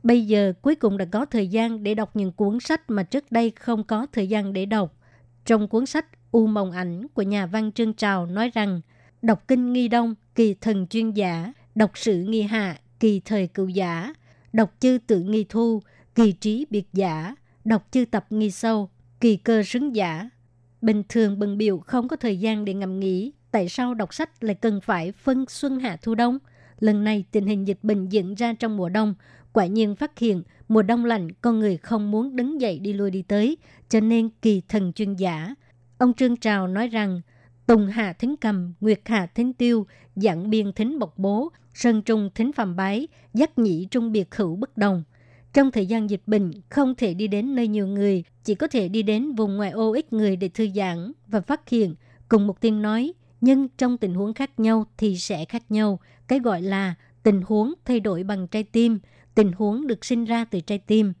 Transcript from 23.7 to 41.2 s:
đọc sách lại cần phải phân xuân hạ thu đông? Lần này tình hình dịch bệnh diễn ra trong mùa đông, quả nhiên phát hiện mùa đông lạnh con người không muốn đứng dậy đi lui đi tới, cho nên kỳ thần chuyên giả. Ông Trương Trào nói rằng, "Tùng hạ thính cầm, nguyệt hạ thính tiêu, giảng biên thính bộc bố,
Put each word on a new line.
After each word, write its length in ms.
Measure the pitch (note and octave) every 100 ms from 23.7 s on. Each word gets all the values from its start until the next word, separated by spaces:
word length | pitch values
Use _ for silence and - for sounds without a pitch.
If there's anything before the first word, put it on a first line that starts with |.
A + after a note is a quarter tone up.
| - B3
đọc 200 | A#3 G3
sách 300 | - D#4+ _
lại 100 | A3
cần 260 | G3 A3+ G3+
phải 320 | - F#3 E3
phân 320 | - - C4 C4
xuân 320 | - C#4 C4
hạ 160 | B3+ E3
thu 120 | A3+
đông? 240 | A3+ A#3+ C4+ _ _ - -
Lần 240 | G#3+ G#3
này 200 | G#3+ G#3+ F#3
tình 160 | G#3+ G3
hình 220 | G#3 G3
dịch 100 | F#3+
bệnh 260 | G#3+ G3+ F#3
diễn 260 | G#3 F3+
ra 180 | G3+ A#3
trong 240 | A3+ A#3 G#3
mùa 120 | F3
đông, 260 | G3+ G#3+ F#3 - - -
quả 140 | A3 F3+
nhiên 300 | G#3+ G#3 G3+
phát 220 | D4+ -
hiện 240 | A#3 F#3 - _ -
mùa 140 | A3
đông 220 | G3+ A#3+
lạnh 280 | A#3 A3 E3
con 280 | F#3+ A#3+ A3
người 160 | G#3+ F3
không 340 | - A3+ G#3
muốn 260 | G#3+ C4+ B3+
đứng 240 | B3 D#4
dậy 180 | A#3 D#3+
đi 140 | G3
lui 180 | G3+ G3+
đi 120 | F#3+
tới, 340 | F3+ G3+ A3+ D#4+ _ - _
cho 120 | A3
nên 280 | A3 A#3 A3+ _
kỳ 200 | A3+ G3 -
thần 240 | G#3+ F3+
chuyên 220 | E3 G3+
giả. 400 | F#3 F#3+ D#3 E3+ C#4 _ _ _ _
Ông 160 | B3
Trương 220 | A#3+ B3+ A#3+
Trào 320 | A3 G3+ F#3
nói 200 | F#3+ A#3+
rằng, 320 | A3 G3+ F3+ - _ _ _ -
"Tùng 200 | A3+ G3+
hạ 260 | A3 G#3
thính 240 | E3+ A#3+ D4
cầm, 360 | A3 G3 F3 E3+
nguyệt 200 | G#3+ G3+
hạ 220 | - A3 F3
thính 260 | - B3
tiêu, 340 | B3 A#3+ A#3 G3 - - -
giảng 340 | G3+ E3 G#3
biên 220 | A3 G3+
thính 260 | F#3+ A3+ D4+
bộc 200 | F#3+
bố, 340 | -